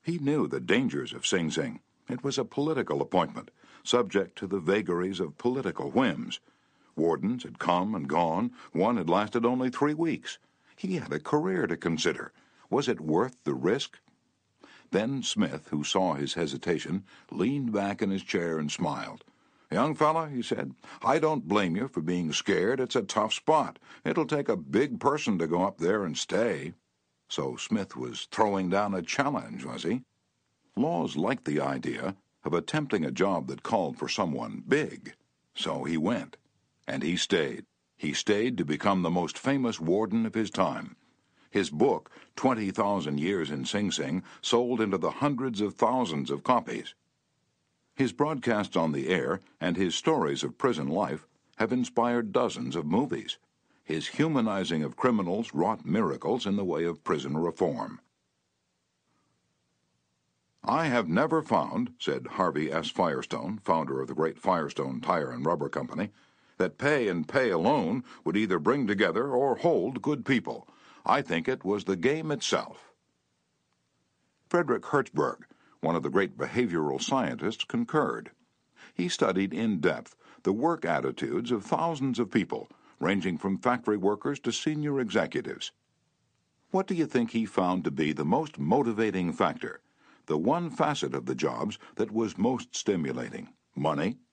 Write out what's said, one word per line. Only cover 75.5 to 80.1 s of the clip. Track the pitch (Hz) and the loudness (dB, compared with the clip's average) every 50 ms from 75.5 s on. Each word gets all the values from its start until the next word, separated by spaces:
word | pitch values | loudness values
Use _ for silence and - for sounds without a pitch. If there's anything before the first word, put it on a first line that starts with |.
| - _ _ _ _ _ | -20 _ _ _ _ _
one | - 76 85 | -2 0 0
of | 82 - | 0 0
the | 71 | 2
great | 67 95 98 87 - - | 2 2 2 2 -2 -6
behavioral | 69 67 - 120 123 101 85 82 76 73 67 67 | -6 -2 0 0 0 2 0 0 0 0 -2 -2
scientists, | - - 135 131 113 71 62 - 71 101 117 - - | -2 -2 0 0 0 -2 -4 -2 -4 -4 -4 -4 -6
concurred. | - - 117 120 - - 151 139 78 60 55 - - _ _ _ _ _ _ _ _ _ - - - _ | -4 -2 -2 -2 0 0 0 0 0 -2 -6 -10 -14 _ _ _ _ _ _ _ _ _ -20 -20 -12 _
He | - 175 180 | -4 -2 -2
studied | - - - 104 92 95 98 92 | 2 2 2 4 4 2 2 0
in | - 98 113 110 101 82 | 0 0 0 2 2 4
depth | 76 87 76 - - - | 2 2 2 2 -8 -16